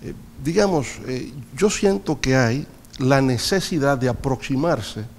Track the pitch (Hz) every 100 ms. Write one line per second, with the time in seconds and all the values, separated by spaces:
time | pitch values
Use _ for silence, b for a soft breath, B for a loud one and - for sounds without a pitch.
0 | - - - - 139 185 202 160 117 -
1 | 117 127 - 143 - 139 202 - 202 196
2 | - 143 131 131 120 135 - - - -
3 | 131 135 131 120 - 196 - 165 139 135
4 | 127 113 139 123 - 135 170 131 98 110
5 | 107